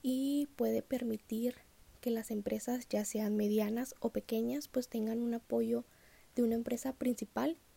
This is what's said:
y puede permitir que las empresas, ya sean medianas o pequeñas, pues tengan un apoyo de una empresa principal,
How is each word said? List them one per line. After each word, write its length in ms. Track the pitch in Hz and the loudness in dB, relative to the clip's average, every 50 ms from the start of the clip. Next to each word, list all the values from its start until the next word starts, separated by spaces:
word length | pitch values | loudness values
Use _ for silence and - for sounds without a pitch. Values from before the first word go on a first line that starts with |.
y 460 | - 254 262 262 269 277 285 285 285 - - | -2 0 0 2 2 2 2 0 0 -2 -2
puede 260 | - 233 220 226 - | 0 0 2 2 0
permitir 720 | - - 262 247 247 226 220 214 - - 220 226 233 247 - - - - - - - - - - | 0 -2 -2 -2 0 -2 -2 -4 -4 -4 -2 0 0 -2 -2 -6 -12 -20 -20 -20 -20 -20 -12 -4
que 80 | - 247 | -2 0
las 220 | 226 226 220 - | 0 0 -2 -2
empresas, 560 | 214 208 208 - 220 214 - 247 247 247 - - | -4 -2 -2 -2 -2 -2 -2 -2 -2 -2 -2 -2
ya 160 | - 208 208 | 0 0 0
sean 300 | - - 214 214 208 208 | 0 0 0 0 2 2
medianas 580 | 208 208 208 208 214 208 208 220 233 262 - - - | 2 4 4 4 2 2 2 0 -2 -4 -4 -4 -4
o 100 | - 226 | -2 -2
pequeñas, 600 | - 214 - - 233 220 226 240 262 294 - - | -2 -4 -4 -2 -2 -2 0 0 -2 -4 -4 -4
pues 180 | - 254 247 | -2 -2 -2
tengan 340 | - - 226 214 220 226 233 | -2 -2 -2 -2 0 0 0
un 140 | 240 240 233 | 0 0 -2
apoyo 480 | 233 - - 240 233 226 226 233 240 240 - - - - - - - - - - | -4 -2 0 0 2 2 2 0 -2 -2 -6 -14 -20 -20 -20 -20 -20 -20 -4 0
de 60 | 247 | 2
una 140 | 240 226 226 | 2 4 2
empresa 380 | 233 233 233 240 233 - 262 262 | 2 0 -2 -2 -2 -2 -4 -4
principal, 640 | - - 247 233 - 214 - - 220 254 311 330 - - - - | 0 0 0 0 0 -4 -4 -2 0 0 0 0 -4 -8 -20 -20